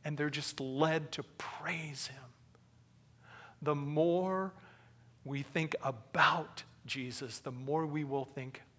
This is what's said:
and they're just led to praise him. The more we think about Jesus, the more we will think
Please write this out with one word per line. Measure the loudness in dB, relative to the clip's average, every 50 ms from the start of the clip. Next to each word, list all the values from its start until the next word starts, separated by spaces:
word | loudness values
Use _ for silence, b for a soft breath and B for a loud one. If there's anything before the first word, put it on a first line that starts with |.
| -2
and | -4 0
they're | 0 0 0
just | 0 -2 -4 -4 -4 -4
led | -4 -2 4 4 4 6 4 2 0 -2 -6
to | -6 -8 -8 -10 -10
praise | -10 -10 -8 -8 -6 -4 -4 -4 -4 -8 -6 -6 -8
him. | -8 -8 -12 -16 -20 -20 _ -20 -20 -20 -20 -20 -20 -20 -20 -20 -20 -20 -20 -20 -20 -20 B B B B B B B B B 0
The | 2 2
more | 2 2 0 4 6 6 6 6 4 4 2 2 0 0 -2 -6 B B B B B B B B B B B B B -8
we | -6 -4 -4
think | -4 0 0 0 0 2 0 -2
about | -2 -2 -4 -4 -10 -4 4 6 6 6 6 4 -2 -4 -10 -14 -14 -14 -18 -20 -8
Jesus, | -6 -6 -4 -4 -6 -6 -6 -6 -6 -8 -6
the | -6 -6
more | -6 -6 -2 0 2 2 2 2
we | 0 0 0
will | 2 0 0 -2
think | -2 -6 -8 -8 -8 -10 -14 -16 -18 -20